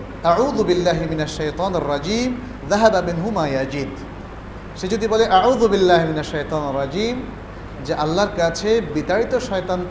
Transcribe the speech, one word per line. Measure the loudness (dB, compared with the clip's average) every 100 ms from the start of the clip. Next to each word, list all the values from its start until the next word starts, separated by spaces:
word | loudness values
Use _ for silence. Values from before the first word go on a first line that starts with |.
| -10 -2
"আউযু | 2 4 4 2
বিল্লাহি | 2 4 2 2 0
মিনাশ | -2 -4 -2
শাইতানির | -4 -2 -2 0 0
রাজীম, | -2 0 0 0 -4 -8 -10 -2
যাহাবা | 4 6 6
মিনহু | 2 -2 -2
মা | 0 0
ইয়াজিদ", | 0 -2 -4 -6 -6 -12 -12 -12 -12 -12 -12 -12 -6
সে | -2
যদি | 0 2
বলে, | 4 6
"আউযু | 6 4 4 4
বিল্লাহি | 4 6 4 4
মিনাশ | -2 -2
শাইতানির | -4 -2 -2 -2 -2
রাজীম", | -2 -2 -4 -4 -8 -12 -12 -12 -12 -10 -6
যে |
আল্লাহর | -2 0 2 0 2
কাছে | 0 0 0 0
বিতাড়িত | 0 -4 0 0 2 0
শয়তান | -2 -4 -2 -2 -2